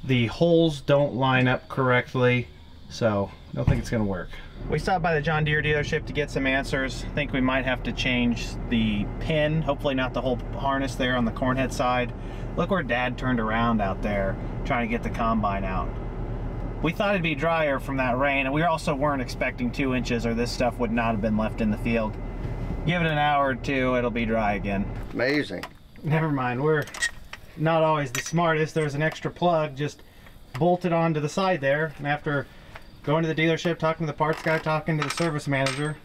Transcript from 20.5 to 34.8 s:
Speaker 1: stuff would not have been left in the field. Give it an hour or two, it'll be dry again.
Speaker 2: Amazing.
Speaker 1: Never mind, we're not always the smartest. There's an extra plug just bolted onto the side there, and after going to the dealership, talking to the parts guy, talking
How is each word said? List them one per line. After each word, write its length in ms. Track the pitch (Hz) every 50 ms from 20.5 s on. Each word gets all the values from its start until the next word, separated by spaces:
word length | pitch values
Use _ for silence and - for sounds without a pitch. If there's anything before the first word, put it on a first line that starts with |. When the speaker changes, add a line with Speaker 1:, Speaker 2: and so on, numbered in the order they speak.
Speaker 1:
stuff 280 | - - 117 104 - -
would 120 | 123 107
not 200 | 110 117 117 117
have 100 | 113 107
been 160 | 98 113 107
left 240 | 107 110 107 110 -
in 100 | 117 107
the 60 | 107
field. 400 | - - 120 117 113 110 107 - - - - - - - - - - - - - - -
Give 160 | 156 175 180 170
it 40 |
an 120 | 160 156 147
hour 300 | 147 147 147 139 139 135
or 60 | 131
two, 420 | 117 117 117 139 135 127 127 127
it'll 120 | 123 120 120
be 160 | 110 117 117
dry 300 | 107 113 113 110 104 104
again. 360 | 98 90 101 98 95 101 - - - - - -
Speaker 2:
Amazing. 500 | - 120 131 143 151 127 - 92 85 - - - - - - - - -
Speaker 1:
Never 280 | 156 147 160 156 160
mind, 320 | 147 135 127 123 120 123 143
we're 240 | 156 156 147 131 - - - - - - - - - - - - - - -
not 240 | 156 160 165 160 160
always 280 | 156 156 151 143 131
the 120 | 117 - -
smartest. 520 | - - 165 175 165 160 151 156 151 -
There's 200 | 160 156 147 135
an 80 | 143 156
extra 280 | 156 - - - -
plug 460 | - - 170 175 170 160 151 147 135
just 260 | 131 147 143 - - - - - - - - - - - - - 127
bolted 360 | 151 175 180 180 - 180 165
onto 260 | 170 165 170 160 151
the 80 | 147 151
side 320 | - - 190 190 185 151
there, 320 | 139 135 139 151 156 156 147 -
and 80 | 143
after 400 | 143 147 143 - 156 147 139 120 - - - - - - - - - - - -
going 200 | - 143 165 165
to 40 | 160
the 60 | 156
dealership, 420 | 147 160 165 160 156 - 175 165
talking 300 | - - 160 160 - 170
to 40 | 151
the 60 | 143
parts 240 | - 156 151 160 -
guy, 180 | - 170 160 160
talking 380 | - 156 156 151